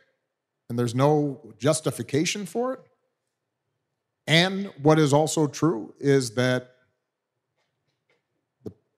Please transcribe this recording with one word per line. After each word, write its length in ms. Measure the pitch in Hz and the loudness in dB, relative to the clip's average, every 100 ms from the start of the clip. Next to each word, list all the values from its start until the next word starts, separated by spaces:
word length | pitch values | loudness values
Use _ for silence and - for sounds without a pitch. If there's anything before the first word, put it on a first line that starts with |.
| _ _ _ _ _ _ - | _ _ _ _ _ _ -8
and 100 | 120 | -4
there's 160 | 120 120 | -2 0
no 580 | 143 151 147 131 104 - | 2 2 0 -6 -16 -4
justification 880 | 135 160 185 - 117 151 175 208 196 | -2 0 -4 -6 -4 -2 -2 -6 -8
for 280 | 233 247 | -6 -6
it. 60 | 262 _ _ _ _ _ _ _ _ _ _ _ _ _ _ - | -8 _ _ _ _ _ _ _ _ _ _ _ _ _ _ 0
And 440 | 160 185 196 196 - | 2 2 -2 -8 0
what 160 | 143 156 | 4 4
is 140 | 151 | 4
also 360 | 143 139 - 151 | 2 2 0 -2
true 460 | - 156 113 101 - | 0 -2 -2 -8 -4
is 360 | 139 139 120 110 | 2 2 0 -2
that 360 | 127 127 127 _ _ _ _ _ _ _ _ _ _ _ _ _ _ _ _ _ _ _ | -2 -2 -6 _ _ _ _ _ _ _ _ _ _ _ _ _ _ _ _ _ _ _
the, 80 | - - _ | -18 -18 _